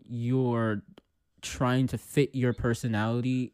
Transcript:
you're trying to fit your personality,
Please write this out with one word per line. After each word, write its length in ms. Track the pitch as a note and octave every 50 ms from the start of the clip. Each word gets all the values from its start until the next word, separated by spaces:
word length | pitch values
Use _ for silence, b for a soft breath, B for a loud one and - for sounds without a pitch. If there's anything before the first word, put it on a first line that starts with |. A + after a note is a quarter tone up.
| -
you're 760 | - B2 A#2 A#2 A#2+ C3 C3 C3 A#2+ A#2+ A#2 A2+ A2 G#2+ G2+ - - - - - _ _ _ _ _ _ _
trying 460 | - - - - C3+ B2 B2 C3 C3
to 100 | A#2+ -
fit 360 | A#2 - - - D3 C#3 - -
your 200 | C3 B2+ B2 A#2
personality, 960 | - - A#2+ A#2 - - B2 A2 G#2 G#2+ A2+ A#2 A#2+ A#2+ B2+ B2+ B2+ B2 -